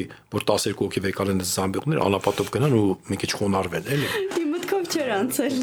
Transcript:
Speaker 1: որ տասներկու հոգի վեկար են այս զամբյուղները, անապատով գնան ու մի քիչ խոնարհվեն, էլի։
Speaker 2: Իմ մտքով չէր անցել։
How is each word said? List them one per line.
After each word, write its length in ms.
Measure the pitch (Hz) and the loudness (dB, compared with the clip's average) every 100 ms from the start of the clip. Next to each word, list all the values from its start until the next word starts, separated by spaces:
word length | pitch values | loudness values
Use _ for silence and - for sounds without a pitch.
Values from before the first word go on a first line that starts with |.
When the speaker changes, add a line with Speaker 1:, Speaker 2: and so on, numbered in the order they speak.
| 92 - _ | -2 -8 _
Speaker 1:
որ 180 | 104 | -2
տասներկու 420 | - 104 107 98 98 | 2 2 0 -2 -2
հոգի 160 | 98 | 0
վեկար 280 | 95 95 98 | -2 0 0
են 80 | 95 | 0
այս 140 | 90 | 0
զամբյուղները, 500 | - 95 98 147 156 | -2 -2 -2 0 2
անապատով 480 | 95 98 - - 95 | 2 2 2 0 0
գնան 240 | 104 147 117 | 0 4 6
ու 120 | 101 92 | 4 2
մի 160 | - 98 | -2 -4
քիչ 120 | - | -4
խոնարհվեն, 560 | - 101 95 90 85 120 | -2 0 0 -2 -4 -2
էլի։ 240 | 143 - 440 392 | -2 0 -2 -2
Speaker 2:
Իմ 180 | 349 311 | -2 -2
մտքով 400 | 339 - 392 339 | -2 -2 -2 -2
չէր 220 | 330 262 | -2 0
անցել։ 440 | 196 254 - 233 254 | 0 0 0 0 0